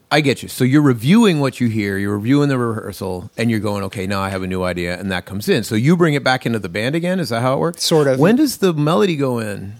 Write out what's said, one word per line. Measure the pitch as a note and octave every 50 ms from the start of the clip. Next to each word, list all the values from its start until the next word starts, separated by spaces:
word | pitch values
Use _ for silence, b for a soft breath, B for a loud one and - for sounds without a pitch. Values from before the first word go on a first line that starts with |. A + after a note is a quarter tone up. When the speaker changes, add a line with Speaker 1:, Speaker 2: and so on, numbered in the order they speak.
| _ -
Speaker 1:
I | - D#3
get | D3+ C#3 A2+ -
you. | - F#2+
So | - - C3
you're | B2+ C3 D3+
reviewing | D3 C#3+ B2+ A2+ G#2+ C#3+ G3 A#3 A#3+ G3+ E3 D3
what | C#3 C3 A#2 -
you | B2 A#2
hear, | A2 A2 G2+ G2+ G2
you're | G2 G2 G2+ G#2
reviewing | G#2 G#2 A#2 C#3 C#3+ D3 C#3+
the | C3+ B2+
rehearsal, | A#2+ A#2 A2 G#2+ - G2+ G2 - G2+ F#2+ F#2 F2+ A2 A2+ -
and | - A2+ A#2
you're | A2+ G#2+
going, | G2 G#2 G#2 G2+ G2
"Okay, | G2 - G2 F#2+
now | F#2+ G2+ G2
I | F#2+ F#2+
have | G2 F#2+
a | F#2
new | F#2 F#2 F#2 F2+
idea," | F2+ F2 F2+ F2 F2 F2+ F2
and | G2 F#2+
that | F#2 F2+ -
comes | - F#2 G2+ G2+ F#3
in. | G3 C3
So | - - A2
you | A2 A#2+ D3 F3+
bring | E3+ F3 D#3+ D3
it | C#3 A#2+
back | C3 C3 C3 -
into | C3 A#2 A2
the | G2 F#2
band | E2+ G#2 A2 C3 D3+
again? | E3+ E3 F3+ F#3 F#3+
Is | D#3+ G#2
that | A#2 A2+
how | A#2+ C3 C3+
it | -
works? | D#3+ E3+ F3 - -
Speaker 2:
Sort | - E3+ D#3 D3 C#3
of. | C3 B2
Speaker 1:
When | D3 F#3 A#3
does | B3+ D#4 C4 - -
the | G3 F#3 E3+
melody | D3 D3 D3+ E3+ G#3 G#3+ F#3+ E3
go | C#3 C#3+ C3 B2 A#2
in? | A2 G#2+ G2+ G2+ G2 G2 G#2+